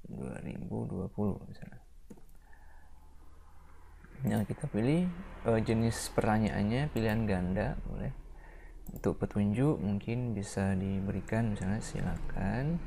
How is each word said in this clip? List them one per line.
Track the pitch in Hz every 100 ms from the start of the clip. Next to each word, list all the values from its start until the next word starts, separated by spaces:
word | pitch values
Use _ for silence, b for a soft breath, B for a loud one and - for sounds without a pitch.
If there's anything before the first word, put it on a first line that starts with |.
| -
dua | - 64 53
ribu | - - - 110 113
dua | 92
puluh | 90 - 104 -
misalnya. | - - - - - - - - - b b b b b b b - - - - - - - - - - - -
Nah, | 135 110 101
kita | - 147
pilih, | 101 120 160 180 175 - -
eh, | 113 113
jenis | 110 113 117 - - -
pertanyaannya, | 110 107 107 85 101 120 147 -
pilihan | 110 110 110
ganda | 92 90 98 123 -
boleh. | - 98 131 - - B B B B B -
Untuk | - 101 -
petunjuk | 98 104 101 104 143 -
mungkin | 95 101 113 120 123
bisa | 101 98 - 98 95
diberikan | 98 98 98 98 - 110 117
misalnya | 98 92 110
silakan | - 101 95 82 - 95 98 113 147 170